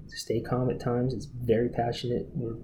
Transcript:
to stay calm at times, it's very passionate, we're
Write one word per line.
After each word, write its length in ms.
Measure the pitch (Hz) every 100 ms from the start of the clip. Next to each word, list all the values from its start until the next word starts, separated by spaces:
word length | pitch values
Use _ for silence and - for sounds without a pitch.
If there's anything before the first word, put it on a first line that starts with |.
| -
to 80 | -
stay 240 | - 117
calm 280 | - 123 127
at 120 | -
times, 340 | 123 120 127
it's 120 | - -
very 440 | - 120 110 123
passionate, 580 | - 120 120 123 120 -
we're 200 | 147 117 113